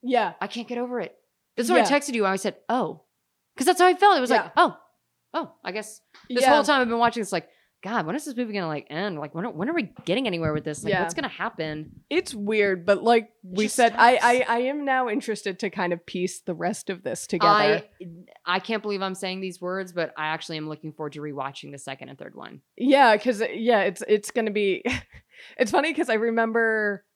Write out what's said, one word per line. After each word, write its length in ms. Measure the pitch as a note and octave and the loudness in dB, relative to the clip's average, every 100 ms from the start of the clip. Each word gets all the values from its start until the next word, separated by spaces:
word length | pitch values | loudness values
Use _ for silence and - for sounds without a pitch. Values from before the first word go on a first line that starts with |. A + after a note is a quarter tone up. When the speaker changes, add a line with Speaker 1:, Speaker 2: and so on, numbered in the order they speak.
Speaker 1:
Yeah. 300 | A#3+ B3 G3 E3 | 2 2 2 -4
Speaker 2:
I 60 | G3 | -8
can't 200 | A#3 A3+ | -8 -8
get 100 | A#3+ | -6
over 220 | B3 B3 | -4 -6
it. 160 | F3+ _ _ _ _ - | -8 _ _ _ _ -6
That's 120 | A#3+ | 2
what 80 | F4 | 4
Speaker 1:
Yeah. 180 | D#4 C#4+ | 6 2
Speaker 2:
I 40 | |
texted 140 | C#4+ | 0
you. 120 | A#3+ G3 | 0 0
I 100 | F#3+ | 0
said, 220 | G#3 - _ | -4 -6 _
"Oh." 320 | A#3+ E3+ D3+ _ _ _ _ _ - | -2 -2 -6 _ _ _ _ _ -2
'Cause 80 | C4+ | 0
that's 140 | F4 | 6
how 60 | F4+ | 4
I 60 | F4+ | 6
felt. 220 | G4+ F4 | 6 6
It 40 | |
was 80 | B3 | 4
Speaker 1:
Yeah. 140 | B3 | 0
Speaker 2:
like, 80 | E3 - | 0 2
"Oh, 200 | E4 - _ _ _ _ _ | 2 2 _ _ _ _ _
oh, 180 | D4+ D#4 _ | -8 -8 _
I 80 | - | -10
guess." 300 | G3 G#3 - _ _ _ | -8 -10 -16 _ _ _
This 120 | B3 | 2
Speaker 1:
Yeah. 100 | C4 | 6
Speaker 2:
whole 100 | D4 | 6
time 180 | D4 C#4+ | 6 2
I've 80 | B3 | 2
been 80 | A#3 | 2
watching 220 | A#3 A#3 | 2 2
this, 100 | G3+ | -4
like, 180 | F3+ - _ _ _ | -4 -6 _ _ _
"God, 220 | F#3+ A3+ D#3 | -6 -4 -4
when 100 | A#3+ | -6
is 100 | D4+ | -6
this 100 | A#3+ | -6
movie 180 | A#3+ | -4
gonna, 140 | G3+ E3+ | -4 -4
like, 200 | D3+ - | -6 -6
end? 300 | D3+ G3+ D#3+ | -6 -6 -6
Like, 140 | D3 E3 | -8 -8
when 100 | G#3+ | -8
are, 60 | |
when 180 | E3 G#3 | -4 -4
are 40 | |
we 100 | E4+ G#3+ - - | -2 -4 -8 -4
getting 200 | G3+ C4 | -2 -2
anywhere 260 | E3+ D#3+ | -2 -2
with 100 | D3+ D3 | -4 -6
this? 180 | D3 | -8
Like, 80 | D3 | -2
Speaker 1:
Yeah. 100 | F#3+ | -2
Speaker 2:
what's 120 | E3+ | -2
gonna 140 | E3+ C4+ | -4 -8
happen?" 760 | - F#3 - D#3 D3+ D3+ - _ | -6 -8 -6 -8 -8 -12 -18 _
Speaker 1:
It's 240 | D#4 F#4+ A3+ | -4 -4 -8
weird, 500 | G3+ A3 G3+ F#3 E3+ | -2 2 2 0 2
but 180 | G3+ | 2
like 220 | A3 A#3 A3+ | 4 2 2
Speaker 2:
It 60 | _ | _
Speaker 1:
we 220 | F#3 F3+ G#3+ | -10 -4 -2
Speaker 2:
just 100 | - | 4
Speaker 1:
said, 180 | A#3 A3+ | 2 6
I, 220 | A#3 B3+ | 6 6
Speaker 2:
stops. 80 | A#3+ | 4
Speaker 1:
I, 200 | B3 B3+ | 2 2
I 120 | A#3 | 0
am 220 | B3+ C#4+ C#4+ | -2 -4 -2
now 240 | C4 B3+ | 0 0
interested 500 | G#3+ - G#3+ - F#3 | -4 -4 -6 -6 -6
to 100 | G#3 | -6
kind 240 | - F3 | -4 -4
of 120 | E3+ - | -4 -6
piece 360 | F#3 F3+ - | -4 -4 -4
the 120 | - E3+ | -10 -4
rest 340 | E3+ G3+ - | -4 -4 -8
of 140 | F3+ | -8
this 220 | - C3 - | -6 -8 -4
together. 560 | F#3 G3+ G#3 G#3 G#3+ | 2 4 6 4 0
Speaker 2:
I, 240 | - _ F3+ E3 F#3 - - | -2 _ -18 -18 -20 -16 -4
I 140 | F#3 | -4
can't 220 | F#3 A3 | -2 -6
believe 180 | G#3 G3+ | -4 -4
I'm 140 | F#3+ F#3 | -4 -6
saying 260 | F#3+ F#3 | -8 -6
these 200 | F#3+ F3+ | -8 -8
words, 320 | F3+ F#3+ F#3 | -8 -6 -8
but 200 | F3 D#3+ - | -6 -6 -4
I 100 | D#3 | -4
actually 300 | D#3+ - D#3+ | -4 -6 -8
am 100 | D#3 | -8
looking 220 | D3+ D#3 | -10 -12
forward 200 | D3 D3+ | -10 -10
to 60 | D3 | -10
rewatching 500 | D3 C#3+ C3+ C#3 D3 | -10 -8 -10 -10 -16
the 60 | C#3+ | -16
second 300 | - C3+ C3 | -14 -14 -14
and 80 | C3+ | -16
third 160 | - - | -16 -16
one. 260 | - C#3 _ - | -18 -18 _ -4
Speaker 1:
Yeah, 380 | B3 C4+ B3+ G#3+ | 4 6 8 6
'cause, 240 | A#3+ G#3 | 2 0
uh, 60 | A3 | -2
yeah, 280 | D#3+ A3+ A3+ | -2 2 4
it's, 220 | G3+ F3 - | 4 0 0
it's 240 | G#3 - | 0 0
gonna 200 | - A3 | -2 -2
be, 320 | G#3 G3+ F3+ - | 0 0 0 -2
<laughs> 720 | - - - _ _ - - | -6 -8 -20 _ _ -20 -2
it's 140 | A#3+ | 0
funny 220 | D#4 D4+ | 2 0
'cause 160 | D#4 D#4 | -2 0
I 60 | A3 | 0
remember 880 | A3+ A3+ A3+ A3+ A3+ A3 G#3 G3 _ | 0 0 0 2 0 0 -2 -4 _